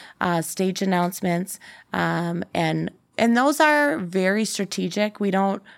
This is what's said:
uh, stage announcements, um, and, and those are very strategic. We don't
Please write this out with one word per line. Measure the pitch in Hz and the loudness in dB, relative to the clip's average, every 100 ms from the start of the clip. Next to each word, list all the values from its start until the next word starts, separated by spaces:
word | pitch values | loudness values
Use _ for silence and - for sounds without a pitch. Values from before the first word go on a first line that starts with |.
| - - | -20 -6
uh, | 185 170 | -2 0
stage | 160 - 190 185 | -2 -2 -2 0
announcements, | 190 180 175 - 185 170 185 - - - _ | 0 2 0 -2 -2 -2 -4 -10 -18 -20 _
um, | 180 170 165 170 170 - | -2 0 0 -2 -4 -4
and, | 175 160 160 165 - _ - | -2 0 0 -4 -8 _ 0
and | 233 | 2
those | 240 277 294 | 4 2 4
are | 302 294 294 - | 4 4 2 0
very | 175 185 185 208 | -2 0 2 2
strategic. | 208 - 190 - 185 202 208 - | -2 -4 -4 -4 -4 -2 -2 -2
We | 202 | -2
don't | 190 196 196 - | 2 0 -2 -10